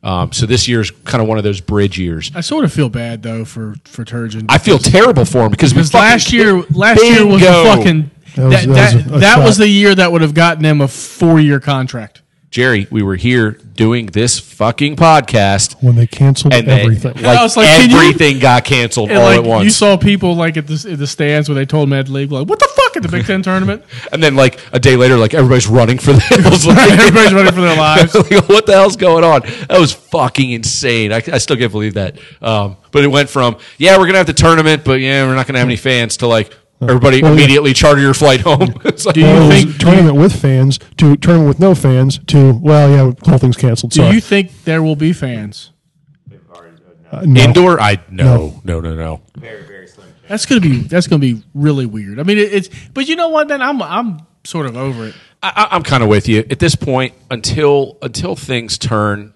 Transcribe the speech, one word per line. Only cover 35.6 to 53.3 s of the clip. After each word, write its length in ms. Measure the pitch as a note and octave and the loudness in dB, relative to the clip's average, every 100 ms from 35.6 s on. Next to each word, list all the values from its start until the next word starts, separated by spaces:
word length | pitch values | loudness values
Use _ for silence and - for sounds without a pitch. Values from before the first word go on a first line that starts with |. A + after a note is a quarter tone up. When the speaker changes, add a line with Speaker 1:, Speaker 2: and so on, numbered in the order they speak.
| B2 | -2
Speaker 1:
any 80 | A#2 | -4
fans," 400 | C3+ B2+ A#2 - | -2 -2 -2 -4
to, 100 | A#2+ | -2
like, 280 | A2+ G#2 - _ _ | 0 -2 -10 _ _
everybody 400 | A#2+ B2+ C3+ C3 | -2 2 2 2
Speaker 3:
Well, 120 | D#3 | 4
yeah. 60 | D3+ | 4
Speaker 1:
immediately 360 | C#3+ C#3 D3 | 4 2 2
charter 260 | C3 D3+ C#3+ | 2 2 2
your 140 | C#3 | 2
flight 260 | C3+ D3 C3 | 2 2 2
home. 320 | G#2+ C#3+ F3+ A#2+ | 0 0 0 -4
<laughs> 40 | |
It's 200 | - - | -6 -6
like, 120 | - D#3 | -4 2
Speaker 2:
Do 40 | |
you 60 | D#3 | 4
Speaker 3:
Well, 240 | D#3 D#3 | 6 6
it 40 | D3 | 4
was 80 | |
Speaker 2:
think 140 | D3 - | 2 -2
Speaker 3:
tournament 340 | E3+ F#3+ E3 C#3+ | 2 4 4 4
with 240 | F3+ - | 2 0
fans 380 | C#3 C3 C3+ C3+ _ - | -2 0 0 -2 _ 0
to 180 | D3+ C#3+ | 2 2
tournament 320 | - E3+ D3+ | 2 2 2
with 100 | C#3 | 2
no 160 | F#3+ | 2
fans 440 | E3 C3+ B2+ C3 C#3 - | 2 2 2 0 -4 0
to, 240 | D3 C3+ | 4 4
"Well, 360 | A#2+ D3 D3+ C#3+ C#3 C3 | 2 2 4 4 4 2
yeah, 40 | B2+ | 0
the 100 | - | 0
whole 80 | C#3 | 2
thing's 180 | B2+ A#2+ | 0 0
canceled." 340 | B2+ A#2 A#2+ | -2 -2 -4
Speaker 2:
Do 100 | D#3 | 0
Speaker 3:
Sorry. 120 | - | 2
Speaker 2:
you 60 | G#3+ | 2
think 420 | - G3+ F#3+ - | 0 -2 -2 -8
there 160 | - D#3+ | -6 -4
will 120 | D#3+ D3+ | -2 -2
be 160 | D#3 | -4
fans? 600 | E3+ C3+ A#2 G#2 G#2 - _ _ _ _ _ _ F#2+ _ - - _ _ _ _ | -4 -8 -10 -12 -16 -20 _ _ _ _ _ _ -20 _ -20 -20 _ _ _ _
Speaker 3:
Uh, 120 | - F3+ | -6 2
no. 140 | B2+ | 4
Speaker 1:
Indoor? 400 | A#2+ C#3+ F3+ E3+ | 4 4 4 2
I, 200 | G#2+ G2+ _ | 0 -2 _
no. 500 | F#2 B2+ A#2+ D2+ - | -2 0 0 -2 -12
Speaker 3:
No. 160 | F2 E2 | -10 -8
Speaker 1:
No, 20 | E2 | -8
no, 40 | |
no. 260 | D#2+ D#2+ D#2 _ - | -10 -10 -12 _ -20
Speaker 4:
Very, 260 | A#2 G#2+ | -20 -20
very 220 | F2 G2 F#2 | -20 -20 -20
slim 200 | _ _ | _ _
chance. 120 | _ _ | _ _
Speaker 2:
That's 180 | G#3+ - | -10 -2
gonna 140 | B3 | 0
be, 180 | F3 B2 | 0 -2
that's 260 | G#2 E3+ F3 | -2 -4 -2
gonna 140 | D#3 | -2
be 220 | C3+ A#2 - | -2 -6 -10
really 320 | C#3+ D3 C#3 B2 | -4 -2 -2 -6
weird. 340 | G#2+ G2+ G#2+ | -10 -14 -10
I 20 | |
mean, 160 | E3 G#3 | -4 -2
it, 140 | G#3 | -2
it's, 180 | G3 F#3+ - - | -4 -8 -18 -16
but 160 | - C#4 | -10 -8
you 80 | D#4+ | -4
know 120 | |
what, 200 | E4 | -4